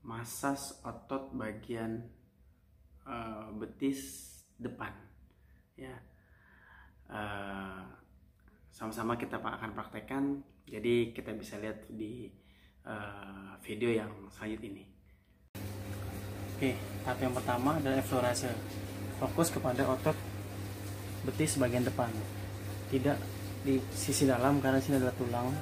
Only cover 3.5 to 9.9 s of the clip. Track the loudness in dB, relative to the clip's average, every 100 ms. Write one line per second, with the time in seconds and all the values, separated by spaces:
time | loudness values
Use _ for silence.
3.5 | -8 -8 0 0 0 -6 -12 -16 -20 -20
4.5 | -8 -8 -6 -8 -8 -18 -20 -20 _ -20
5.5 | -20 _ -14 -12 -12 -16 -20 _ -20 -20
6.5 | -20 -20 -20 -20 -20 -10 -6 -4 -4 -4
7.5 | -6 -6 -8 -12 -16 -20 -20 -20 _ -20
8.5 | -20 -20 -8 -6 -2 0 0 -2 -2 -4
9.5 | -4 -6 -6 -8